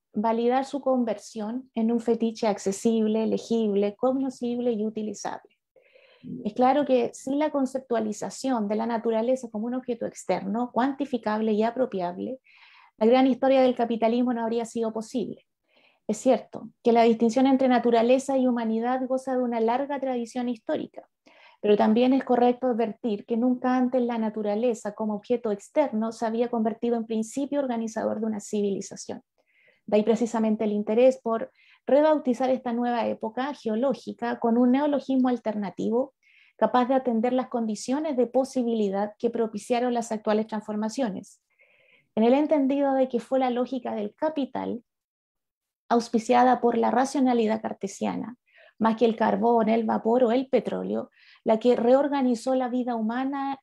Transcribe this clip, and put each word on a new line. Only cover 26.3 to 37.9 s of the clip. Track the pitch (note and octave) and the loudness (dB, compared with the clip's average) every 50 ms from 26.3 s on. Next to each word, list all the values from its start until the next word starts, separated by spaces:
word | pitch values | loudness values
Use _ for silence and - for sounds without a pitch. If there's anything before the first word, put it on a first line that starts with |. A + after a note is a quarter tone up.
| A3 A3+ A#3+ A#3+ | -2 -2 -2 -2
convertido | A#3+ A#3 A3 A3+ G#3+ - - A#3+ A#3 A#3 | -2 -2 -2 -2 -2 -2 -2 -2 -2 -2
en | A3 | -2
principio | A3 A3+ A3 A3 A3 - C4 C#4+ C#4 C#4+ C#4+ | -4 -4 -4 -4 -4 -4 -6 -4 -2 -2 -2
organizador | C#4 B3+ A#3+ A3+ A3+ A3 A3 A3 G#3 G#3+ G#3+ G#3+ | -2 -2 -4 -4 -6 -6 -6 -4 -4 -4 -2 -2
de | A3 | -4
una | A3 G#3+ G3+ | -4 -6 -6
civilización. | - - - G#3 G3+ G3+ G3 F#3 G3 - - - - - - - - _ _ _ _ _ _ _ _ _ _ _ _ | -8 -6 -4 -2 -2 -2 -2 -4 -6 -10 -14 -14 -12 -12 -12 -12 -16 _ _ _ _ _ _ _ _ _ _ _ _
De | - G#3 G#3 | 0 2 2
ahí | G#3 | 4
precisamente | A3+ A3+ G#3 B3 A3 - A3+ A3 A3 G#3+ G#3+ A3+ | 2 2 2 0 0 0 0 0 2 2 0 0
el | G#3+ G#3 | -2 -2
interés | G#3 G#3 A3+ A3 A#3 B3+ C4 B3+ - - | -2 -2 0 4 6 6 6 6 4 0
por | A#3 A3+ A3 - - _ _ _ _ _ _ _ - | -4 -4 -4 -4 -8 _ _ _ _ _ _ _ 2
rebautizar | B3+ C#4+ D4+ D#4 D#4 C#4+ D4+ C4 A#3+ - C4 B3+ | 4 4 6 6 4 2 2 0 0 0 0 0
esta | C4 B3+ B3+ B3 A#3 | 0 0 -2 -4 -4
nueva | A#3+ A#3+ A#3+ A#3+ A#3+ G#3+ G#3+ | -2 -2 0 0 0 -2 -2
época | G#3+ - - A3 A3 B3 B3+ D4 D4 | -4 -4 -6 -8 -6 -4 -6 -6 -6
geológica | - - A3+ A3 A3 B3+ C#4 A#3+ - - - G3+ - A#3 A#3 B3 A#3 | -6 -4 -4 -2 0 0 0 0 -2 -6 -12 -10 -6 -6 -6 -4 -2
con | - A#3 A3+ A#3+ | 0 2 2 4
un | B3+ B3 B3 | 4 4 4
neologismo | C4+ D4 D4+ C#4+ C4 C4 - C4+ C4 B3+ B3+ | 4 2 2 0 -2 -2 0 0 2 2 2
alternativo | B3 A#3 - G#3+ G#3+ G#3+ G#3 F3+ - - F#3+ G#3 A3 A#3+ C4+ C#4 _ _ _ _ _ _ _ _ _ - | 0 -2 -2 -4 -4 -4 -4 -6 -4 -4 -4 -2 -2 -2 -2 -4 _ _ _ _ _ _ _ _ _ 0
capaz | A3 A3 - B3 B3 | 0 2 4 2 2
de | A#3 C4+ | 2 2
atender | C4 C4 B3+ A#3 A3 G#3+ B3 | 0 0 0 0 0 0 0
las | B3+ B3+ B3 - | 0 0 -2 -2
condiciones | - A#3+ A3+ A3 G#3+ - - - | -4 -4 -4 -4 -6 -6 -4 -4